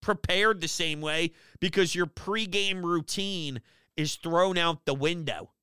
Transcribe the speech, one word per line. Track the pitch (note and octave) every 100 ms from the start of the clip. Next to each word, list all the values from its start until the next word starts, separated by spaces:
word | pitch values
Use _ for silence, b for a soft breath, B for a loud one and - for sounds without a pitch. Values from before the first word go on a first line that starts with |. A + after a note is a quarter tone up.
| -
prepared | G#3 - F#3 G#3+ G#3
the | E3
same | - E3+ D3+
way | D3+ D#3 E3+ B B B
because | F3+ F3+ F3+
your | E3+ F3
pregame | - - G#3+ A3 F#3+ G3 F#3+
routine | F3 E3+ D#3 - G3 F#3+ D3+ B2+ b b b -
is | D3+
thrown | - E3+ E3+ F#3+ F3+
out | E3+ E3
the | -
window. | C#3 D3 F3 D3+ F2+ - _